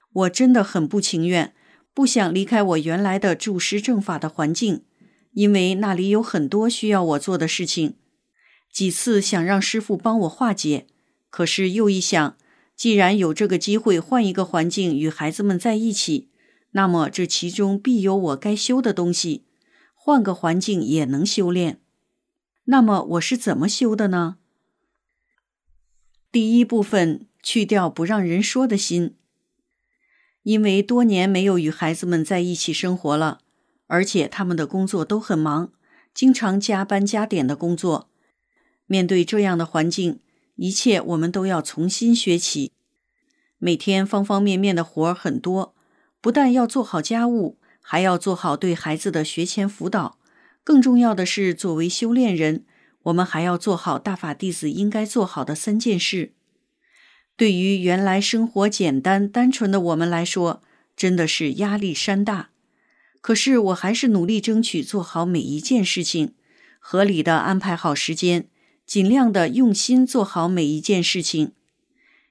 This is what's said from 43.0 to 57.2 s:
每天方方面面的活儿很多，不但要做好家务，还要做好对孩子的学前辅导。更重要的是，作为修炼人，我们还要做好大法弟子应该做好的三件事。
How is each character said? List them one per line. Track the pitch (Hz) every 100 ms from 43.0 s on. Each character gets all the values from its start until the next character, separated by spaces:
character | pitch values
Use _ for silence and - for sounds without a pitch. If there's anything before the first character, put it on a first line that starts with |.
| _ _ _ _ _ -
每 | 175 160
天 | - 190 196
方 | 208
方 | 202 196
面 | 202 185
面 | 202 170
的 |
活 | 165 - 160
儿 |
很 | 175 180 123
多， | 175 185 185 _ _ _ _ _
不 | 233
但 | 240 262
要 | 247 233
做 | 269
好 | 220 170
家 | 151 226 240
务， | 240 175 - _ _
还 | - 165
要 | 190 175
做 | 196
好 | 175 180 147
对 | 185 170
孩 | 160 156
子 | 202
的 | 160
学 | 156 -
前 | 180 - 196
辅 | 202 170
导。 | 208 156 _ _ _ _ _
更 | - 285
重 | 254 247
要 | 240
的 | 196 180
是， | - 190
作 | 165 190
为 | 160 170
修 | - 233
炼 | 240 240
人， | 170 156 160 - _ _ _
我 | 170
们 | 170 180
还 | 156
要 | 175 175
做 | 214 170
好 | - 135
大 | -
法 | 185 160
弟 | 143 190
子 | 160 156
应 | 139 208
该 | 214
做 | 214 202 185
好 | -
的 | 131
三 | 151 - 214
件 | 233 185
事。 | - 190 147 _ _ _ _ _ _ _ _ _